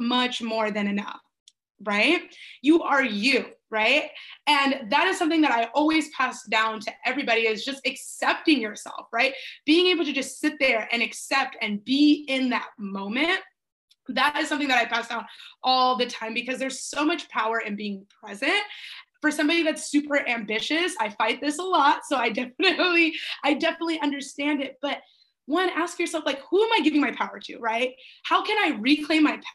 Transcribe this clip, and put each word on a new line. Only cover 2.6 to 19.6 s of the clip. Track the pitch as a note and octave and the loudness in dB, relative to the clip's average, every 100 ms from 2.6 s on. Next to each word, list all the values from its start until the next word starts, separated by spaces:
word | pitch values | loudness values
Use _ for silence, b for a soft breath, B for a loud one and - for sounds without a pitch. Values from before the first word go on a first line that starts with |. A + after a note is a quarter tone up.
You | B3+ E4 | 4 4
are | - C#4+ | 6 2
you, | C4 G3+ A#3+ B3+ F#3+ - _ | 2 0 2 2 0 -10 _
right? | A3 A3 C#4+ D4 B B B - | 0 2 2 0 B B B 2
And | D4 C4+ C4+ G#3+ | 2 2 0 0
that | C4+ F4+ | 2 2
is | F#4 | 2
something | E4 E4 | 2 4
that | D4 | 4
I | A#3 A3+ | 4 2
always | C#4 D4+ D#4 D4 | 2 4 2 0
pass | - B3+ - | -2 -2 -4
down | - A3 A3 G#3+ | -2 0 0 -2
to | G#3+ - A#3+ | -8 -6 -4
everybody, | C4 A#3 A3+ A3+ | -2 0 2 2
is | G#3+ | 0
just | C4+ C4 - | -4 -6 -6
accepting | B3+ - - - E4 - C#4 | -6 -10 -4 -2 0 4 2
yourself, | G#3+ G#3 - - - | 2 -8 -12 -14 -6
right? | A3+ C4 B B B | 0 0 B B B
Being | - E4 F4+ | 2 4 6
able | E4+ | 2
to | D4+ | 0
just | C#4 C4+ - | -2 -6 -4
sit | D4+ D4+ | -4 0
there | C4+ A3+ G#3+ | 2 2 0
and | A#3 | -2
accept | A#3+ - - C#4 C4 - | -2 -6 -4 -2 -2 -4
and | A3 G#3 | -4 -4
be | G#3 C4+ D4 D4 D4 | 0 4 6 4 2
in | C4 B3+ | -2 0
that | A3+ - - | -2 -4 -10
moment. | G3+ G3 G3+ A#3+ E4 F#4+ - _ _ _ _ _ - | -10 -8 -6 -2 0 -2 -4 _ _ _ _ _ -8
That | A#3+ C#4 D4 | 0 0 0
is | D#4 | -2
something | D4 C#4 | -2 2
that | B3+ | 2
I | |
pass | A3+ A#3 A3+ | 2 -2 -4
down | A#3 G#3+ B B - | -8 -10 B B -6
all | - B3+ B3+ A#3+ | 0 4 4 2
the | A#3+ | 0
time, | - A3 | -4 -6
because | A3+ A#3+ B3+ | -6 -6 -6
there's | C4+ C4 | -6 -6
so | - C#4 | -8 -2
much | D4+ E4 - | 0 0 -4
power | A#3+ A3 A3+ | -4 -2 -2
in | A3 | -4
being | G#3 G#3 G3 G3 _ | -6 -6 -8 -12 _
present. | G#3+ G3+ C#4 G4+ G#4 B B B - _ | -16 -6 -2 -2 -2 B B B -20 _
For | D4+ | -2
somebody | D4 D4+ E4+ | 0 2 2